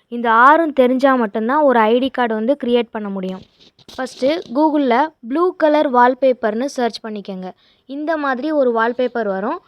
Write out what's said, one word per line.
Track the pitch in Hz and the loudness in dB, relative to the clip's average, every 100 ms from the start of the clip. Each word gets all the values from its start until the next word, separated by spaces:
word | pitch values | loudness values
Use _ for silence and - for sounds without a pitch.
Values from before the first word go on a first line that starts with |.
| - 240 | -14 -4
இந்த | 233 226 262 | 2 6 6
ஆறும் | 320 330 262 | 6 2 2
தெரிஞ்சா | 247 262 269 254 | 2 2 2 2
மட்டும்தான் | 214 226 220 294 294 | 0 -2 -2 2 2
ஒரு | 240 214 | 4 4
ஐ | 240 | 2
டி | 262 - | 0 -2
கார்டு | 240 220 | -2 -2
வந்து | 220 285 | -2 -2
கிரியேட் | 240 240 226 220 | 0 0 -2 -8
பண்ண | 208 196 | -8 -8
முடியும். | 190 190 - _ _ _ - - | -8 -10 -16 _ _ _ -18 -12
ஃபஸ்ட்டு | 254 - 262 339 - 240 | -12 -4 -2 -2 -4 0
Google-ல | 311 294 262 240 311 _ 226 | 0 2 2 0 0 _ -6
ப்ளூ | 294 359 - | -2 -2 0
கலர் | 311 302 302 247 | 2 2 2 4
வால்பேப்பர்னு | 247 262 262 240 214 220 277 - | 4 4 0 0 -2 -4 -6 -4
சர்ச் | 233 - 220 | -4 -4 -12
பண்ணிக்கோங்க. | 214 190 185 185 - _ _ - 277 | -12 -12 -12 -12 -16 _ _ -14 -10
இந்த | 302 311 | -6 -4
மாதிரி | 285 254 302 302 | -4 -4 -2 0
ஒரு | 254 226 | 0 0
வால்பேப்பர் | 226 240 247 233 208 190 | -2 -2 -4 -4 -4 -4
வரும். | 220 349 | -6 -8